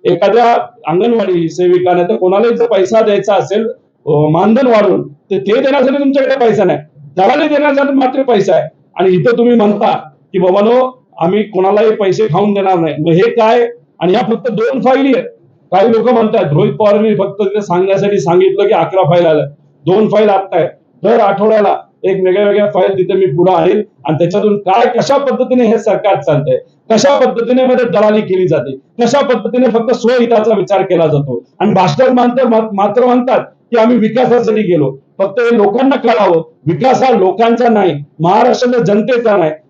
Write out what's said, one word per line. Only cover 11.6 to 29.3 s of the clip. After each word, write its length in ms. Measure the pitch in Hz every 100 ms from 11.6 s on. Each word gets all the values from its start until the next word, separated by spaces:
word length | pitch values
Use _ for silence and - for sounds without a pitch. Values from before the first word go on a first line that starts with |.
| 185 208 226 214
पैसे 320 | 196 175 220
खाऊन 260 | 165 208
देणार 260 | 202 190 185
नाही." 160 | 165 143
मग 120 | 156
हे 200 | 165 233
काय? 360 | 233 220 240 233 - _ _
आणि 140 | 170
ह्या 80 | 202
फक्त 300 | 240 220 254
दोन 300 | 208 233 269
फाईली 260 | 214 269 277
आहेत. 220 | 226 - - _ _ _
काही 180 | 185 220
लोक 180 | 226 214
म्हणतात, 440 | 233 214 220 170
रोहित 200 | 147 208
पवारांनी 420 | - 214 208 220 202
फक्त 260 | 196 -
ते 200 | 196 208
सांगण्यासाठी 580 | 202 175 190 196 202 202
सांगितलं 480 | 160 175 190 190 202
की 60 |
अकरा 380 | 196 165 190 160
फाईल 140 | 175 165
आल्या, 200 | 151 139 - _ _ 143
दोन 220 | 190 214
फाईल 220 | 208 214
आत्ता 280 | 190 - 180
आहे. 100 | 135 - _ _
दर 160 | 185 240
आठवड्याला 580 | 202 185 214 220 196 - - _
एक 200 | 185 190
वेगळ्या 220 | 185 190 208
वेगळ्या 200 | 202 208
फाईल 260 | 185 202 190
तिथे 160 | 180 196
मी 100 | 185
पुढे 240 | 151 180
आणीन 280 | 180 170 214 208 _ -
आणि 120 | 156
त्याच्यातून 400 | 170 202 208 202
काय, 260 | - 196 233
कशा 280 | 233 - 277
पद्धतीने 460 | 277 220 254 247 226
हे 120 | 226
सरकार 420 | 220 185 202 156
चालतंय, 360 | - 143 131 131 - _ _
कशा 260 | 220 269 277
पद्धतीने 460 | 247 214 233 247 254
मध्ये 200 | 247 240
दलाली 320 | 196 214 214
केली 240 | 208 185 180
जाते, 280 | 151 131 131 _ -
कशा 200 | 233 277
पद्धतीने 460 | 254